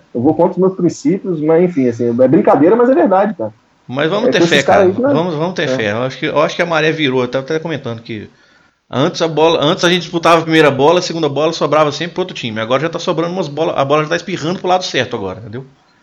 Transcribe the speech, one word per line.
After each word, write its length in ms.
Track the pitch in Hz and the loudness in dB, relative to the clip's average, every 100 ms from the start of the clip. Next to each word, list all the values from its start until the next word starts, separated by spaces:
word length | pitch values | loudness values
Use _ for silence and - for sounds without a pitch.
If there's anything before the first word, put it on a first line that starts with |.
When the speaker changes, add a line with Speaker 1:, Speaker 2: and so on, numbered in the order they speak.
| _ | _
Speaker 1:
Eu 60 | 123 | -2
vou 120 | 135 | 0
contra 200 | 160 180 | 2 0
os 40 | 180 | 2
meus 160 | 185 185 | 0 0
princípios, 640 | 175 - 143 190 196 160 | -2 0 -2 -2 -2 -4
mas 240 | 151 165 | 2 2
enfim, 240 | 180 165 127 | 2 2 -2
assim, 200 | 117 120 | 0 -2
é 200 | 117 131 | 2 4
brincadeira, 480 | 165 214 190 160 233 | 4 4 4 4 4
mas 140 | 240 | 4
é 60 | 277 | 4
verdade, 400 | 285 185 208 - | 4 2 0 -2
cara. 180 | 107 - _ _ - | -10 -10 _ _ -10
Speaker 2:
Mas 220 | 127 156 | -2 -2
vamos 200 | 202 247 | 0 0
Speaker 1:
É 20 | |
Speaker 2:
ter 80 | 190 | 2
Speaker 1:
com 80 | 170 | 2
Speaker 2:
fé, 80 | 156 | 2
Speaker 1:
esses 100 | - | 2
Speaker 2:
cara. 140 | 196 | 4
Speaker 1:
caras 100 | 185 | 4
aí 60 | 196 | 2
que 60 | |
nós 100 | 262 | 0
Speaker 2:
Vamos, 220 | 277 180 151 | 0 0 -2
vamos 180 | 170 | -4
ter 100 | 180 147 | -4 -4
Speaker 1:
É. 20 | |
Speaker 2:
fé. 240 | 127 107 | -2 -2
Eu 100 | 110 | -2
acho 160 | 131 - | -4 -4
que, 80 | 151 | -4
eu 160 | 139 | 0
acho 140 | 165 - | -2 -2
que 60 | |
a 20 | 175 | -2
maré 260 | 156 156 | 0 0
virou. 300 | 151 143 127 | 0 0 0
Eu 60 | 123 | -2
tava 180 | 135 135 | -4 -4
até 140 | 160 | -6
comentando 420 | 165 151 117 113 | -4 -8 -8 -10
que... 280 | - 110 98 _ _ _ _ _ _ | -10 -14 -14 _ _ _ _ _ _
Antes 320 | 123 135 135 | -2 -2 0
a 60 | 165 | -2
bola, 360 | 156 165 156 | 2 2 4
antes 200 | 143 180 | 0 2
a 60 | 175 | 2
gente 120 | 180 | 0
disputava 380 | 156 170 165 170 | -2 -2 4 2
a 40 | |
primeira 260 | 160 160 147 | 4 4 4
bola, 300 | 127 143 180 | 4 2 2
a 20 | |
segunda 280 | 170 165 151 | 0 -4 -2
bola 240 | 139 160 | 0 -2
sobrava 380 | 165 151 151 151 | -2 0 2 2
sempre 220 | 143 165 | -2 -8
pro 80 | 165 | -6
outro 140 | 185 147 | -8 -6
time. 240 | 120 110 | -8 -6
Agora 220 | 110 135 | -2 -2
já 80 | 160 | -2
tá 100 | 165 | -6
sobrando 340 | 185 160 170 | -4 -2 -4
umas 140 | 185 156 | -4 -6
bolas, 300 | 143 165 - | -4 -4 -2
a 80 | 135 | 0
bola 180 | 151 | 0
já 60 | 156 | 0
tá 60 | 170 | -4
espirrando 440 | 170 170 147 139 | -4 -8 -6 -6
pro 80 | - | 0
lado 160 | 185 | -2
certo 320 | - 151 120 117 | 0 -4 -4 -4
agora, 240 | 95 92 | -8 -10
entendeu? 260 | 110 117 135 _ _ _ | -12 -14 -16 _ _ _